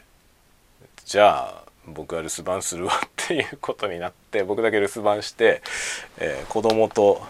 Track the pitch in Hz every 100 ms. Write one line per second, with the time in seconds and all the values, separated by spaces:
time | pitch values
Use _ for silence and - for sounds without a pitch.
0 | _ _ _ _ _ _ _ _ - -
1 | - 98 104 76 62 - - _ - 76
2 | 76 82 80 - 85 92 - 85 87 -
3 | - - - 165 - - - 127 104 87
4 | 90 - _ 107 95 104 113 107 101 -
5 | 104 104 - - 113 - - - - -
6 | - - 82 67 71 113 110 110 110 -
7 | 101 - -